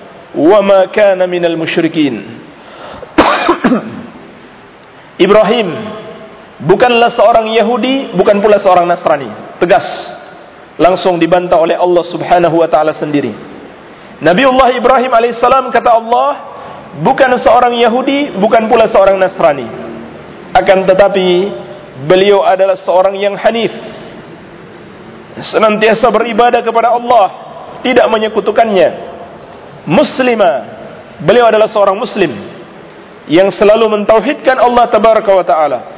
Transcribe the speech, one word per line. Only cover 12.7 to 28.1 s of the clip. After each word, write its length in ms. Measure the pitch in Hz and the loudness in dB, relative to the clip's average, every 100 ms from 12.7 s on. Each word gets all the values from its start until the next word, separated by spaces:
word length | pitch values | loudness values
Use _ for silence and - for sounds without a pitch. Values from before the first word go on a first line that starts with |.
| 160 156 147 | 2 0 -4
sendiri. 320 | 151 147 127 104 - - - - - - - - | -4 -4 -4 -8 -16 -20 -20 -20 -20 -20 -20 -4
Nabiullah 560 | 147 180 269 262 247 | 0 2 2 4 2
Ibrahim 380 | 247 247 254 247 | 2 2 2 2
alaihissalam, 560 | 233 240 233 247 262 254 | 0 0 0 0 0 0
kata 200 | 233 247 | 0 2
Allah, 360 | 226 226 247 277 277 - - - - - - | 0 0 0 0 -4 -12 -18 -18 -18 -18 -4
bukan 320 | 160 - 254 247 247 | -2 2 2 2 2
seorang 320 | 233 247 233 | 2 2 2
Yahudi, 560 | 233 240 269 277 285 190 | 0 0 -2 -2 -4 -2
bukan 240 | 208 226 220 | 0 0 2
pula 240 | 233 220 | 0 2
seorang 320 | 226 196 190 | 2 2 2
Nasrani. 480 | 185 - 170 139 113 - - - - - - - - | -2 0 -2 -2 -8 -12 -14 -14 -16 -18 -20 -20 -2
Akan 320 | 180 190 190 | 0 2 2
tetapi, 440 | 185 190 202 196 185 180 202 - - - - - 143 | 2 4 2 2 2 0 -2 -6 -14 -18 -20 -8 0
beliau 320 | 185 202 202 | 2 4 4
adalah 320 | 170 190 196 185 | 2 2 2 0
seorang 320 | - 175 190 | 0 0 0
yang 240 | 196 202 196 | -2 -4 -2
hanif, 320 | - 226 220 - - - - - - - - - - - - - - - - - 117 | -2 0 -4 -6 -14 -16 -18 -20 -20 -20 -20 -20 -20 -20 -20 -20 -20 -20 -20 -12 -4
senantiasa 560 | 160 220 208 214 214 240 | 0 0 2 0 2 2
beribadah 480 | 214 233 220 240 240 | 0 0 2 2 2
kepada 320 | 226 226 233 | 0 0 0
Allah, 360 | 240 240 240 185 - - - - - 254 | 0 2 2 2 -2 -18 -18 -18 -8 0
tidak 240 | 247 208 | 2 2